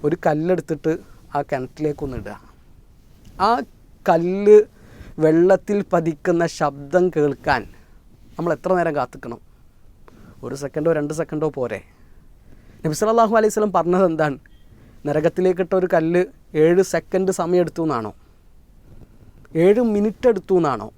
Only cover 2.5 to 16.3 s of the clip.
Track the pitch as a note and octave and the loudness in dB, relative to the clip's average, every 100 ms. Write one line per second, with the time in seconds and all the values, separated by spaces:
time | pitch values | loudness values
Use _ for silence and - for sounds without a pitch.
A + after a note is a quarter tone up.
2.5 | - - - - - - - - - G3 | -20 -20 -20 -20 -20 -20 -20 -20 -4 -2
3.5 | A#3+ B3+ - - - - E3 E3+ G3 G#3 | -2 -4 -16 -20 -8 0 0 0 0 6
4.5 | G#3+ G#3+ - - - - - D#3 D#3+ F3+ | 6 6 -8 -20 -20 -18 0 2 4 4
5.5 | F#3+ - G3+ F#3+ F3 E3 D3+ - E3+ E3+ | 2 0 -4 0 -2 -2 -4 -2 -2 -2
6.5 | - D3+ C#3 C#3+ F3+ F3+ E3 D3 C3 - | -2 -4 -4 -2 0 0 0 -2 -2 -2
7.5 | C3+ G2+ - - - - - - - E3+ | -2 -4 -20 -20 -20 -20 -20 -20 -8 -4
8.5 | D3+ F3+ F#3 E3+ D3 B2 - B2+ A#2 - | -4 -2 0 0 -2 -6 -8 -16 -16 -18
9.5 | _ - _ - - - - - - B2 | _ -20 _ -20 -20 -20 -20 -20 -16 -12
10.5 | C3+ C#3+ D#3 D#3 D#3+ D3 D#3 D#3+ D3+ D#3 | -10 -8 -4 -2 0 -2 -6 -6 -4 -6
11.5 | C#3+ A#2+ G2+ - _ - - - - - | -4 -6 -6 -12 _ -20 -20 -20 -20 -20
12.5 | - - - D#3+ D3+ G#3+ A3+ A3+ A3+ G#3+ | -20 -20 -8 -6 -2 0 2 4 4 2
13.5 | G#3+ G#3+ F3+ E3 F3+ F#3 D#3+ D3+ C3 - | 0 0 0 0 2 2 2 -2 -2 -14
14.5 | - - - - - D3 D3 D#3+ - F#3 | -20 -20 -20 -20 -12 -4 0 0 0 0
15.5 | F3+ F#3 F#3+ F3+ F3 D#3+ F3 F3+ | 0 0 0 2 0 2 0 -2